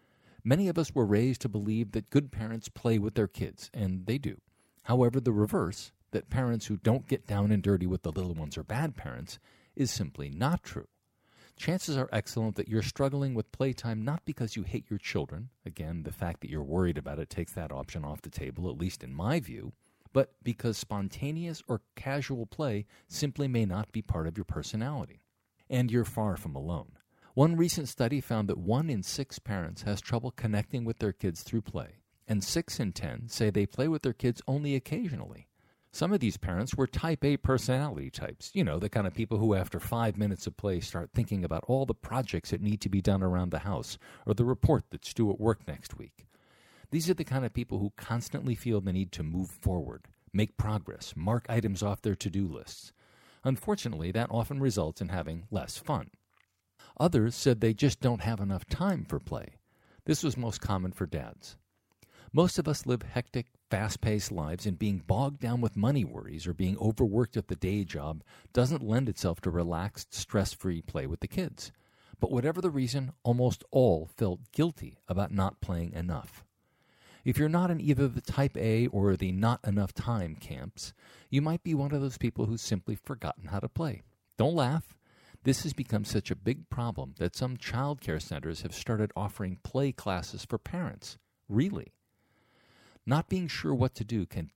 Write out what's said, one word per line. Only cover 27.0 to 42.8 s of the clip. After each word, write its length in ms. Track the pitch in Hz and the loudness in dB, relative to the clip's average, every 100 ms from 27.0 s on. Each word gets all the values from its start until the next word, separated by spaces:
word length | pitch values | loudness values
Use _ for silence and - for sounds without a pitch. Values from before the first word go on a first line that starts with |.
| _ _ _ | _ _ _
One 240 | 127 156 165 | 6 6 8
recent 320 | 170 - 131 | 4 2 -4
study 320 | - 117 139 | 0 0 0
found 300 | - 113 101 | 0 0 0
that 80 | - | 0
one 320 | 87 120 160 | 2 2 2
in 120 | 113 | -2
six 360 | 92 - 135 - | -2 -4 -6 -8
parents 420 | - 98 82 98 | -6 -4 -4 -6
has 200 | 104 101 | -4 -4
trouble 300 | - 120 123 | 0 -2 -2
connecting 520 | - 117 104 - 131 | -4 0 0 0 -2
with 140 | 113 110 | -2 0
their 140 | 107 | -2
kids 300 | - 98 82 | 0 -2 -2
through 200 | - 113 | -2 -4
play, 380 | - - - - _ _ - | -2 -6 -8 -12 _ _ -2
and 160 | 214 | 0
six 340 | - 165 - - | 0 -2 -2 -2
in 140 | 107 | -4
ten 360 | - 80 117 117 | -2 -6 -6 -6
say 200 | - 107 | 0 2
they 160 | 101 | 4
play 240 | 101 - 147 | 2 2 0
with 140 | 156 | 0
their 100 | 135 | 0
kids 300 | - 123 113 - | 0 0 0 -2
only 280 | 139 147 | -2 0
occasionally. 760 | 135 - 165 202 117 - - - _ _ _ _ | 0 -2 -4 -4 -6 -8 -14 -20 _ _ _ _
Some 200 | - 170 | -2 2
of 80 | 202 | 4
these 160 | 117 - | 2 0
parents 380 | - 87 113 | -2 -2 0
were 120 | - 131 | 0 0
type 380 | - 165 156 | 0 0 2
A 140 | 139 143 | 2 2
personality 720 | - 131 - 131 147 - 67 | 4 2 2 0 0 -4 -8
types, 400 | - - - - | -8 -8 -8 -6
you 100 | 196 | 0
know, 160 | 98 78 | 2 2
the 120 | 101 | 0
kind 160 | 113 95 | 0 0
of 80 | |
people 240 | - 110 107 | 0 0 2
who 160 | 110 | 4
after 260 | 95 90 87 | 4 2 -4
five 380 | - 117 113 98 | -2 0 0 2
minutes 280 | 104 95 - | 0 0 -4
of 80 | - | -4
play 220 | 101 90 | -2 -2
start 280 | - - 80 | -2 -6 -4
thinking 280 | - 113 101 | 0 0 0
about 220 | 85 80 - | 0 -2 2
all 180 | 131 131 | 2 2
the 80 | |
projects 560 | - - 110 104 85 - | -2 -4 -4 -2 -4 -2
that 100 | 98 | -2
need 220 | 104 104 | 0 0